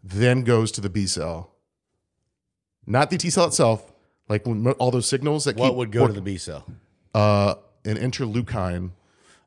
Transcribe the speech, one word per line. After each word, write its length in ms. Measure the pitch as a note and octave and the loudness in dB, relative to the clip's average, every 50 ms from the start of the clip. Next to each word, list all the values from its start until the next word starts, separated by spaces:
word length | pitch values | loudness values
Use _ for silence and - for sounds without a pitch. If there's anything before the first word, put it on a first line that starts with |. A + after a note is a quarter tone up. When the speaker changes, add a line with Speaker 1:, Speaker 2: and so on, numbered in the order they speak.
| - | -14
Speaker 1:
then 400 | F#2 F2+ G2+ A#2+ B2 B2 C3 A#2+ | -6 -2 2 4 4 4 4 2
goes 280 | A#2 A#2+ A2 A2 G#2+ - | 2 2 2 2 0 -4
to 80 | - | -6
the 80 | G2 G2 | -8 -4
B 160 | F2 G#2 G2 | -2 -2 -2
cell. 480 | F2+ - F2 D#2 E2 E2+ E2 F2+ - _ _ _ _ _ _ _ _ _ _ _ _ _ _ _ _ _ _ _ _ _ _ _ _ _ _ _ | -2 -2 -4 -4 -6 -6 -8 -12 -16 _ _ _ _ _ _ _ _ _ _ _ _ _ _ _ _ _ _ _ _ _ _ _ _ _ _ _
Not 240 | - G#2 B2+ D3+ - | -2 2 2 2 2
the 80 | F#3+ | 0
T 120 | F3 - F3 | -2 -2 0
cell 160 | - F#3 E3+ | 2 2 2
itself, 460 | E3 - - C#3+ A2+ A2+ G#2 - - _ _ _ _ _ _ _ | 2 4 2 4 4 2 0 -4 -16 _ _ _ _ _ _ _
like, 180 | - G#2+ G#2 - | -4 -4 -2 -2
when 180 | A#2+ A2+ G#2 A2+ | -2 -2 0 0
mo-, 80 | B2 C#3 | 0 0
all 180 | - B2+ B2+ | 2 0 2
those 160 | A#2+ B2 A2+ | 2 0 0
signals 380 | - C#3 C3 C3+ D3 D3+ D3+ C#3 | 0 -2 0 0 0 -2 0 0
that 100 | C#3+ G#2 | -2 0
Speaker 2:
What 120 | A2 B2+ C3 | 2 2 2
Speaker 1:
keep 60 | B2+ | 2
Speaker 2:
would 140 | B2 A#2+ A2 | 0 -4 -2
go 100 | G2+ A#2 | 0 2
Speaker 1:
work-, 80 | - A#2 | 2 2
Speaker 2:
to 40 | G2+ | 0
the 60 | G2+ | -2
B 160 | F2+ G2+ G2 | -6 -6 -8
cell? 280 | F2 - - D2+ C#2+ - - - - _ _ _ _ _ _ - | -8 -8 -12 -12 -14 -14 -18 -20 -20 _ _ _ _ _ _ 2
Speaker 1:
uh, 420 | G#2+ G#2 G#2 G#2 G2+ G2+ G2+ - - _ _ _ _ _ | 2 4 4 4 4 2 2 0 -4 _ _ _ _ _
an 120 | G#2+ G#2+ | -6 -4
interleukin, 920 | - A#2+ B2+ A#2+ - C3+ A2 G#2 A#2+ A#2+ - - A2 F#2 F#2 F2 F2 F2+ F2+ F2+ _ _ _ _ _ _ _ _ _ _ | -2 -4 -4 -4 -4 -6 -4 -2 -4 -4 -4 -4 -4 -4 -4 -4 -4 -6 -8 -10 _ _ _ _ _ _ _ _ _ _